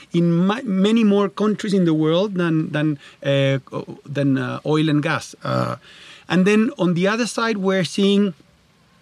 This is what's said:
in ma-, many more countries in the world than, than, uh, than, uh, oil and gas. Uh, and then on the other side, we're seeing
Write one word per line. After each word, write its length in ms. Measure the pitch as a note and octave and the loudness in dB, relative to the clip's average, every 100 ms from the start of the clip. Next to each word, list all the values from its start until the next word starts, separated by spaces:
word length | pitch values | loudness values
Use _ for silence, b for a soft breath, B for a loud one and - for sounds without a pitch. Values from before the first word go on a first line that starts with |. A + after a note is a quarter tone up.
| B | B
in 340 | E3+ E3+ E3+ F#3+ | 0 2 2 0
ma-, 140 | A3+ | -2
many 380 | B3+ F#3+ G3+ A#3 | -2 0 2 4
more 260 | G#3 G3+ G3 | 4 2 0
countries 440 | - G#3+ G3+ G#3+ | 0 -2 -2 0
in 140 | F#3+ E3+ | 0 2
the 80 | |
world 400 | D#3 D#3 E3+ G#3 | 2 2 0 0
than, 360 | F3+ E3+ D#3+ D#3+ | -2 0 0 -2
than, 260 | D3+ D#3 C#3+ B B | -2 -2 -4 B B
uh, 340 | C#3 C#3 C3+ C3+ - - - - | -2 0 2 -2 -6 -12 -12 -16
than, 340 | - C#3+ C#3 C3 | -10 -2 0 0
uh, 220 | B2 B2 C#3+ | -4 -6 -2
oil 220 | D#3 D#3 | 0 2
and 120 | D3 | 0
gas. 320 | D#3+ C3 - - | 0 -4 -6 -12
Uh, 340 | - - A#2+ - B B B B B | -4 -2 -4 -6 B B B B B
and 160 | E3+ | 2
then 260 | F#3 G#3+ A#3 - | 4 4 2 0
on 160 | F3 | -2
the 140 | E3+ F#3+ | 0 0
other 180 | A3+ A3+ | 0 -4
side, 300 | - A3+ G#3+ | -4 -4 -2
we're 280 | F#3+ F#3+ | -2 -2
seeing 500 | E3 - G3 G3+ G3+ - _ _ _ _ _ _ | -2 0 2 2 0 -4 _ _ _ _ _ _